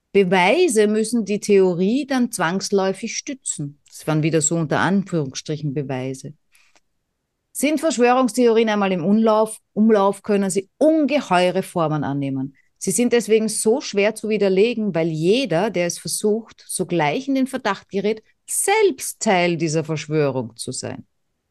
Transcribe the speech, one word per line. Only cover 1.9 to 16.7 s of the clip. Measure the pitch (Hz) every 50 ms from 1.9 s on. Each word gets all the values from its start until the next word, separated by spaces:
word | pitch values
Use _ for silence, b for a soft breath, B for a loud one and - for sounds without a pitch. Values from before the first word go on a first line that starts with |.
| 240 285 285
dann | 269 269 254 240 233 -
zwangsläufig | - 175 160 180 190 - - 202 196 190 190 190 - - 220 - -
stützen. | - - 269 - - - - - 147 143 143 _ _ _
Das | - - -
waren | 156 156 156 151
wieder | 165 156 160
so | 147 - 170
unter | 165 165 139 160 117
Anführungsstrichen | 110 160 196 202 190 - 175 165 143 127 - - - - 151 151 156 147 131
Beweise. | 151 135 135 135 127 131 131 135 135 - 143 151 _ _ _ b b b b b b _ _ _ _ _ _ _ _ _ _ _ _ _ _ -
Sind | - 262 294 311 285
Verschwörungstheorien | 311 330 262 220 240 240 247 262 262 233 - 254 247 233 226 226 233 220
einmal | 214 208 202 190 185
im | 175 151
Umlauf, | 196 208 220 220 226 214 214 220 220 - - _ _ -
Umlauf, | 202 214 226 214 202 196 202 196 - -
können | - 208 202 196 190
sie | 160 196 - _ _ -
ungeheure | 269 311 320 320 294 262 294 277 - - 185 175 180 180 170 190 185
Formen | - - 180 160 147 151 151 135
annehmen. | 120 139 143 139 139 135 131 135 139 _ _ _ _ _ -
Sie | - 190
sind | 185 - 240 240 233
deswegen | 233 - 196 220 226 220 214
so | 214 - - 220 226 285
schwer | - - - 196 196 214 214
zu | - - 214
widerlegen, | 220 196 202 190 190 185 214 240 247 233 214 202 160
weil | 165 165 170
jeder, | 160 156 160 180 214 262 277 202 165 165 202 226
der | 185 175 175
es | 175 170 -
versucht, | - 165 - - - 214 208 226 220 - - _ -
sogleich | -